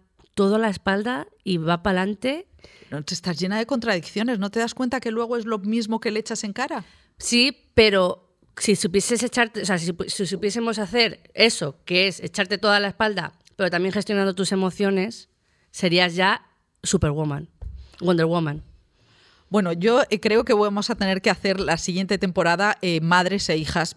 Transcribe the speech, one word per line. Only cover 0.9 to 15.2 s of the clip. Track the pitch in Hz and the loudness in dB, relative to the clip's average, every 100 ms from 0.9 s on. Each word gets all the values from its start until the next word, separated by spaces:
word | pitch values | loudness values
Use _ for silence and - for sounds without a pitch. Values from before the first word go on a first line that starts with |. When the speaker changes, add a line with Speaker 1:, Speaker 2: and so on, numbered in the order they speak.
| 196 214 254 302 _ | -2 -2 -6 -8 _
Speaker 1:
y | - 175 | -4 -2
va | 160 170 | 0 0
pa'lante. | 185 185 190 208 254 302 381 _ - - - | 0 0 0 -2 -4 -6 -8 _ -20 -20 -12
Speaker 2:
No, | 147 | -10
te | 147 170 | -8 -6
estás | 180 156 | -6 -4
llena | 185 208 | -2 -2
de | 226 | -2
contradicciones, | 269 226 185 156 - 226 226 | -2 0 -2 -2 -4 -2 -2
¿no | 202 | -2
te | 233 | -2
das | 233 - | -4 -2
cuenta | 254 254 | -4 -2
que | 240 | -4
luego | 220 226 240 | -4 -4 -4
es | 220 | -4
lo | 220 | -4
mismo | 196 226 214 226 | -2 -2 -2 -4
que | 226 | -2
le | 214 | -4
echas | 220 226 | -4 -6
en | 214 | -8
cara? | 196 269 285 180 _ _ - | -6 -6 -6 -10 _ _ -12
Speaker 1:
Sí, | - 240 254 247 _ | 0 2 2 0 _
pero | - 220 196 180 - _ _ _ - | 4 6 6 2 0 _ _ _ -6
si | - 196 | 0 2
supieses | 202 196 - 240 | 2 0 0 -2
echarte, | 240 247 233 214 | 0 0 0 0
o | 269 | -2
sea, | 180 | -2
si | 170 | -2
supi-, | 175 190 | -6 -6
si | - 185 | -4 -4
supiésemos | 190 208 226 226 214 | -2 -4 -2 -2 -2
hacer | 196 233 226 - _ | -2 0 0 -2 _
eso, | - 220 - 147 - | 2 2 2 -6 -8
que | - 175 190 | -2 0 0
es | - | -2
echarte | 185 - 190 196 | -8 -4 -4 0
toda | 208 202 | 2 2
la | 202 | 2
espalda, | 190 220 196 160 - _ - | 0 -2 -2 -8 -12 _ -2
pero | 185 | 0
también | 175 185 | 0 0
gestionando | 196 196 202 196 185 | -2 -2 0 0 0
tus | 190 | 0
emociones, | 190 185 175 196 196 190 - | 0 0 0 0 0 -2 -6